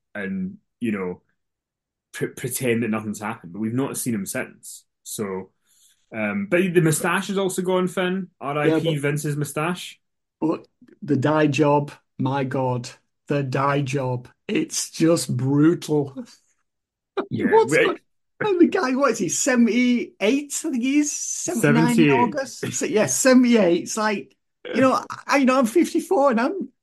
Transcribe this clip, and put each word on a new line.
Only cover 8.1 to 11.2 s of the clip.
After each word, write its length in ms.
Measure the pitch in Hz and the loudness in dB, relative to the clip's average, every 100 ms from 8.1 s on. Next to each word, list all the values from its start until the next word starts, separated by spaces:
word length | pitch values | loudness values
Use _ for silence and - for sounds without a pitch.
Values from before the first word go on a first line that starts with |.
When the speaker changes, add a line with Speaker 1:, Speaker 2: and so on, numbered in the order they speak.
| 190 180 - | -4 -8 -12
Speaker 1:
R 180 | 131 147 | -6 -2
I 80 | 151 | 0
P 40 | |
Speaker 2:
Yeah, 240 | 160 160 | 0 0
but 80 | 151 | -2
Speaker 1:
Vince's 340 | 143 147 151 143 | -2 -2 -4 -6
moustache. 640 | 143 - 160 180 - - _ _ _ - | -6 -4 -4 -4 -10 -18 _ _ _ -6
Speaker 2:
But 280 | 156 - - _ _ - | -4 -4 -8 _ _ -12
the 160 | 143 | -2
dye 300 | 139 | 0